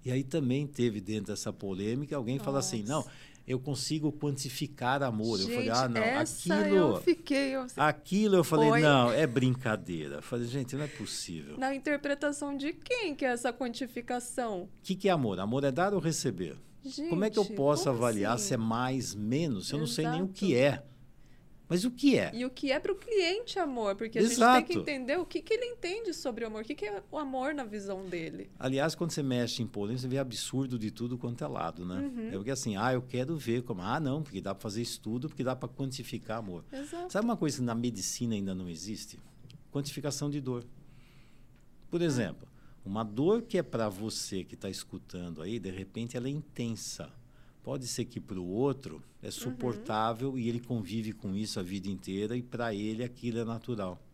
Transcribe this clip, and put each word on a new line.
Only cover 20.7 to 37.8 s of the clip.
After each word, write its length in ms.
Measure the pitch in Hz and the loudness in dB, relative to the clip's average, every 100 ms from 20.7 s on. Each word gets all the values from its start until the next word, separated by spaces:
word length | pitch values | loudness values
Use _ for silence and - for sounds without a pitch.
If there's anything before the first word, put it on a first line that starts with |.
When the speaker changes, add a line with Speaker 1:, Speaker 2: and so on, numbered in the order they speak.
| 131 - - - - - - - - - | 4 -8 -20 -20 -20 -20 -20 -20 -20 -2
Speaker 1:
Mas 160 | 175 | 0
o 60 | 240 | 0
que 260 | 247 285 190 | 4 6 6
é? 140 | 104 | 4
Speaker 2:
E 120 | 220 | 0
o 60 | 254 | -4
que 200 | 254 277 | -2 0
é 80 | 277 | 0
pro 160 | 339 | 0
cliente 640 | 370 - 427 339 392 480 403 | -4 2 4 4 2 -2 -2
amor? 380 | 320 247 208 196 | -2 0 0 0
Porque 240 | 226 - | -2 4
a 20 | |
gente 60 | 220 254 | 4 8
tem 0 | |
que 60 | 240 254 247 | 10 10 8
Speaker 1:
Exato. 40 | 349 | 0
Speaker 2:
entender 400 | 87 277 247 330 | 0 -2 0 0
o 80 | 330 | 0
que 160 | 349 | -6
que 100 | - | 0
ele 120 | 453 | 0
entende 500 | 494 480 339 403 453 | 0 -4 -4 -2 -4
sobre 300 | 311 277 226 | -4 -4 -4
o 20 | 226 | -6
amor, 160 | 214 | -6
o 20 | |
que 120 | 226 294 | -8 -6
que 80 | 415 | -4
é 160 | 403 - | -6 -6
o 80 | 302 | -6
amor 340 | 285 262 262 302 | -2 -2 -2 -2
na 80 | |
visão 400 | 240 208 196 190 190 | -4 -6 -4 -6 -4
dele. 400 | 175 160 - - - | -4 -4 -8 -12 -4
Speaker 1:
Aliás, 380 | 131 135 156 | 0 2 2
quando 160 | - 170 | 2 -2
você 100 | - | 0
mexe 440 | 139 123 120 - | 2 2 2 0
em 20 | 110 | -4
polêmica, 360 | 104 101 127 | -2 -2 -2
você 40 | 127 | 0
vê 120 | 135 | 0
absurdo 600 | 135 104 - 131 135 123 | -2 -4 -2 -2 0 -2
de 140 | 107 | -4
tudo 260 | - 120 123 | -4 -4 -4
quanto 240 | - 117 | -4 -4
é 60 | 147 | -4
lado, 360 | 113 82 82 | -2 -4 -4
né? 240 | 90 92 277 | -6 -4 -4
Speaker 2:
Uhum. 140 | 240 220 | -4 -6
Speaker 1:
É 40 | 95 | -6
porque 160 | 107 | -4
assim, 240 | 131 120 98 | -4 -2 2
"Ah, 160 | 120 | 2
eu 100 | 127 | 2
quero 340 | 127 123 131 165 | 0 -4 -2 -2
ver 260 | 117 117 | 0 -2
como." 180 | 123 101 | 0 -4
Ah, 160 | 92 139 | -2 0
não, 240 | 143 143 | 0 -2
porque 180 | 147 98 | -4 -6
dá 140 | 95 | -4
pra 80 | 98 | -6
fazer 180 | 113 104 | -4 -4
estudo, 480 | 117 - 110 120 156 | -6 -6 -6 -4 -6
porque 140 | - | -2
dá 140 | 123 127 | -2 -2
pra 120 | 123 | -6
quantificar 720 | - 139 127 117 120 - 110 | -6 -6 -6 -8 -8 -6 -6
amor. 260 | 104 87 - | -6 -10 -10
Speaker 2:
Exato. 400 | 269 285 339 359 | -10 -8 -8 -4
Speaker 1:
Sabe 120 | 190 | 0
uma 120 | 233 208 | 0 0
coisa 200 | 160 120 | 0 0
que 80 | |
na 100 | 123 | 0
medicina 600 | 113 | 0